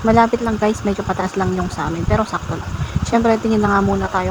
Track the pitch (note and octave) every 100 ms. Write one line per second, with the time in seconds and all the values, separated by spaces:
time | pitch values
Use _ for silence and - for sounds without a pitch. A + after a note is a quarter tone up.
0 | A3+ A3+ A#3 A#3 A#3 G#3+ G#3+ A3 G#3 G3
1 | G3+ F#3 F#3 - F3+ F#3 F3+ - D3 E3
2 | E3+ G3 G#3+ F3 - E3 - - - -
3 | - A#3 A#3 A3 A3 G#3+ G#3 G3+ G3 G3
4 | F#3+ F#3+ F#3